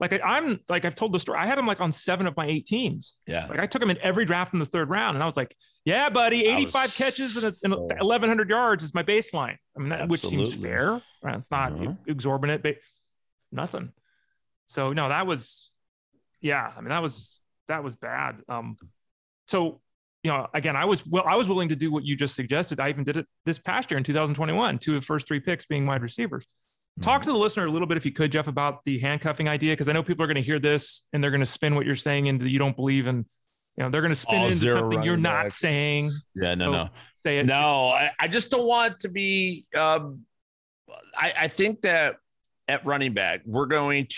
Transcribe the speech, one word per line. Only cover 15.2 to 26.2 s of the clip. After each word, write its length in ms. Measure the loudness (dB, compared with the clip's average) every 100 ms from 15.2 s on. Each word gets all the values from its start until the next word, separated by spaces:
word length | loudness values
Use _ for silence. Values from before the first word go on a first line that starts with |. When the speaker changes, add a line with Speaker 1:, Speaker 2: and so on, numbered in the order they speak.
| -2
Speaker 1:
was, 420 | -4 -6 -12 -20 _ _ _ _ _ _ _
yeah, 300 | -2 -2 -2 -10
I 60 |
mean, 80 | -6
that 140 | -4
was, 360 | -4 -8 -16 -20 _ _ -8
that 160 | -6
was 120 | -6 -10
bad. 420 | -8 -4 -6 -6 -10
Um, 280 | -8 -8 -14 -20 _ _ _ _ _ -4
so, 320 | 0 0 -4 _ _ _ _
you 80 | -2
know, 160 | -2 -2
again, 240 | -4 -2 0
I 100 | 2
was, 200 | 0 2
well, 200 | 0 4
I 80 | 2
was 120 | 2
willing 220 | 0 0
to 60 | 0
do 160 | 0
what 140 | -2 -2
you 100 | -2
just 180 | -2
suggested. 460 | -2 -2 0 0 -2
I 100 | -2
even 140 | -2
did 140 | -2 -2
it 100 | -6 _ -4
this 140 | -4
past 320 | -2 -4 -2
year 80 | -2
in 40 |
two 100 | 0
thousand 200 | 0 0
twenty-one, 460 | 0 0 0 0 -2
two 160 | -2 -2
of 60 |
the 40 | -2
first 220 | -4 -2
three 120 | -4
picks 280 | -2 -6 -4
being 180 | -2 0
wide 160 | -2
receivers. 460 | -4 -6